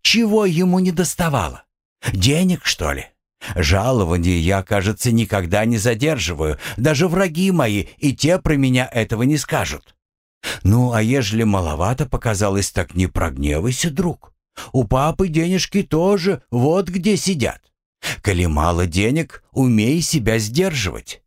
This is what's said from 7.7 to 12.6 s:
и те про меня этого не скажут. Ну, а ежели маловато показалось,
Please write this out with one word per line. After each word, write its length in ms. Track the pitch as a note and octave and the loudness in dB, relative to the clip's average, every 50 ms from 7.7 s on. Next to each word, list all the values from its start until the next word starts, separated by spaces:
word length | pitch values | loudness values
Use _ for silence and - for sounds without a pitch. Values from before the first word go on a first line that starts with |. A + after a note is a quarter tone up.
| G#2 G2+ F#2 - - _ | 0 -2 -2 -4 -10 _
и 160 | - C#3+ B2+ | -2 -2 0
те 240 | - - D3+ F3 E3+ | 2 2 2 2 2
про 160 | - D3+ D#3 | 2 0 0
меня 320 | C#3 C3+ C3 B2+ B2+ B2+ | 2 2 2 2 2 0
этого 380 | B2+ - A#2+ A2 - A#2+ G#2+ B2 | 0 -2 -4 -2 -2 -2 -2 0
не 120 | C3+ D3+ | 0 0
скажут. 600 | D3 - - D#3+ C#3 G#2 - - - _ - _ _ _ _ _ _ _ _ _ _ - - - - | -2 -2 -4 -4 -4 -2 -4 -6 -10 _ -20 _ _ _ _ _ _ _ _ _ _ -12 -10 -10 -2
Ну, 300 | - F2+ G#2+ B2 B2 B2 | 2 2 4 4 2 2
а 100 | A#2 A2 | 0 0
ежели 400 | G#2+ A2 C3 C#3+ B2 G2 G#2+ A2+ | 0 2 0 0 0 0 0 0
маловато 640 | A2+ G#2+ G2+ F#2+ F2+ D#2+ D2+ D2+ F2 G#2 B2+ C3 D#3 | 2 2 2 0 0 -2 -2 -2 -2 -2 -2 -2 -4
показалось, 640 | - - B2 - B2 G#2+ F#2 G#2+ G2+ F#2+ G2 | -4 -4 -4 -2 -2 -2 0 0 0 0 0